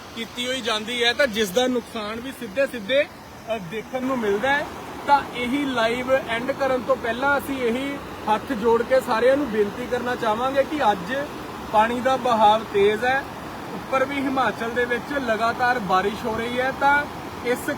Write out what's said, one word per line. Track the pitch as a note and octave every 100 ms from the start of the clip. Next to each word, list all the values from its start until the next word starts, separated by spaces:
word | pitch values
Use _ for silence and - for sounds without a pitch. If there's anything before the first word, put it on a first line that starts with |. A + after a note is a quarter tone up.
| - A3+
ਕੀਤੀ | A3+ A#3+ B3
ਹੋਈ | C4
ਜਾਂਦੀ | A3 G#3+ A3 A#3+
ਹੈ, | A#3
ਤਾਂ | A#3+ C#4+
ਜਿਸ | G#3 G#3
ਦਾ | F#3 B3+
ਨੁਕਸਾਨ | B3 - A3+ G#3 A3+
ਵੀ | B3+
ਸਿੱਧੇ | - A#3 F#3+ C#4
ਸਿੱਧੇ, | B3 G3 C4+
ਅ, | D#4 - - - - A3+ F3
ਦੇਖਣ | A3 - B3+
ਨੂੰ | B3+ C4
ਮਿਲਦਾ | G#3+ G3+ B3+
ਹੈ। | C#4+ E4 - - - -
ਤਾਂ | C#4+ - A#3+
ਇਹੀ | B3 C#4
ਲਾਈਵ | C#4 B3 A3+ A#3+ B3+
ਐਂਡ | C4 G#3+ A3+ B3+
ਕਰਨ | C4+ C4+ B3+
ਤੋਂ | - B3+
ਪਹਿਲਾਂ | A#3+ A#3 C#4 C#4
ਅਸੀਂ | - C4+
ਇਹੀ | A#3+ A#3+ C#4 C#4+ - - -
ਹੱਥ | G#3+ -
ਜੋੜ | B3 A#3 A3+
ਕੇ | A#3 C4
ਸਾਰਿਆਂ | B3 A3 A#3+ C4+
ਨੂੰ | C#4+
ਬੇਨਤੀ | G#3+ G3+ A3 A#3+
ਕਰਨਾ | B3 A#3+
ਚਾਹਾਂਗੇ | B3 A3+ G#3+ C4 C#4
ਕਿ | C4+ D4+ A#3
ਅੱਜ | G3+ F3+ C4+ D4 - - - -
ਪਾਣੀ | G#3+ A3 B3
ਦਾ | B3 C4
ਬਹਾਵ | B3 A3 G#3+ G#3+ A3
ਤੇਜ਼ | G#3 G3+ G#3+
ਹੈ, | B3 C4+ - - - - -
ਉੱਪਰ | - - C4
ਵੀ | C4
ਹਿਮਾਚਲ | C#4+ C4+ C4 A#3 - A#3
ਦੇ | A#3+
ਵਿੱਚ | A#3+ A#3+ -
ਲਗਾਤਾਰ | C#4+ B3 A3 A3+ A#3 B3 B3
ਬਾਰਿਸ਼ | F#3+ F#3 G3 G#3+ A#3+
ਹੋ | A3
ਰਹੀ | A#3 B3
ਹੈ, | C4 C4
ਤਾਂ | C4+ C#4+ D4 - - -
ਇਸ | A#3+ B3+ -